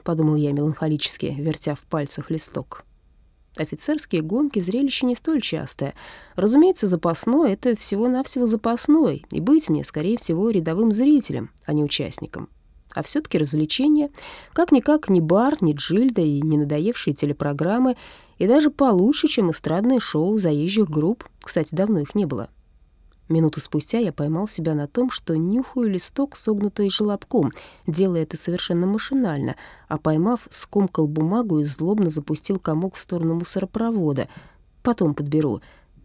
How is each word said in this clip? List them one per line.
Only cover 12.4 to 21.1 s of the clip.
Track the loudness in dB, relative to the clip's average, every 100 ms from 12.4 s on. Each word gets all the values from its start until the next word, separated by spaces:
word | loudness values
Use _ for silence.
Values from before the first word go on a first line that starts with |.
| -14 _ _ -20 -14
А | -6
все-таки | -2 -2 -2 -2
развлечение. | 0 -2 -2 0 2 2 0 -6 -20 -20 -8
Как-никак | -2 4 4 4 2 4
ни | 2
бар, | 4 4 4 2
ни | 0
Джильда | 0 0 2 2 2
и | 0 0
не | 0 0
надоевшие | 0 0 -2 -2 -4
телепрограммы, | -2 -2 -2 -4 -2 0 2 0 0 -8 -20 -16 -2
и | 2
даже | 4 4
получше, | 2 2 4 4 2 0
чем | 2 0
эстрадные | 0 -2 0 2 2
шоу | 0 0 0 2
заезжих | 0 0 0 0 2
групп. | 2 0